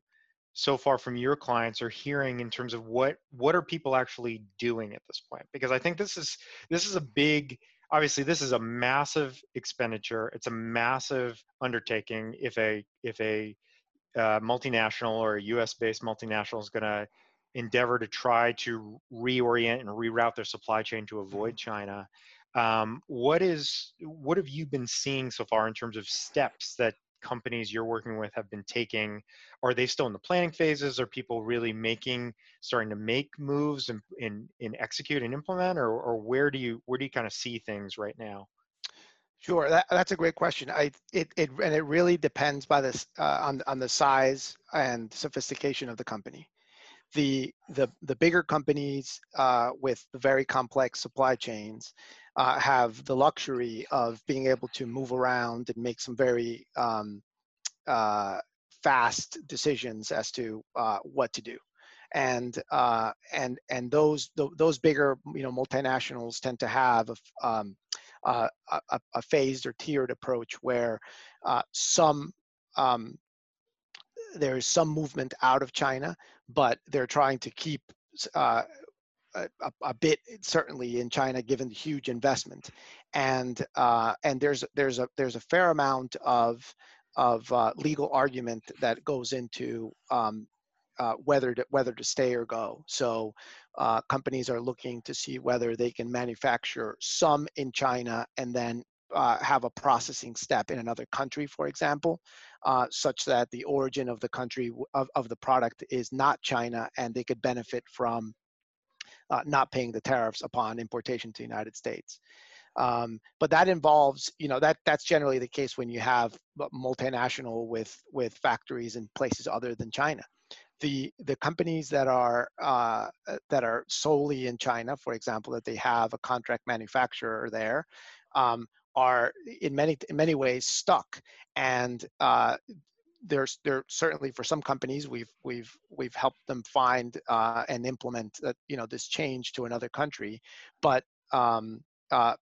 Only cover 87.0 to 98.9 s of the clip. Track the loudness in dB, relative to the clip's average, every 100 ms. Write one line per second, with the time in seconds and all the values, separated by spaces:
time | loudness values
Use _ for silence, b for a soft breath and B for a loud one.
87 | b 2 2 2 2 2 2 2 -2 0
88 | 2 2 2 0 -6 -8 -10 -2 -2 0
89 | -2 -4 -2 -6 -6 -8 -6 -6 -8 -12
90 | -2 0 0 -2 -10 _ _ _ _ -4
91 | -2 -2 2 2 2 -2 0 0 0 -2
92 | -4 0 0 0 -2 -4 -6 -8 -8 -2
93 | -2 -2 -4 -10 B B B -2 2 2
94 | 0 -2 -2 -2 -2 -2 -4 -6 -8 -10
95 | -8 -8 -6 -4 0 0 0 0 -2 -2
96 | -4 -4 -4 -2 0 0 -2 -6 -6 -6
97 | -4 2 4 4 0 -6 -6 -2 0 0
98 | -2 -4 -6 -6 -4 -2 -2 -4 -10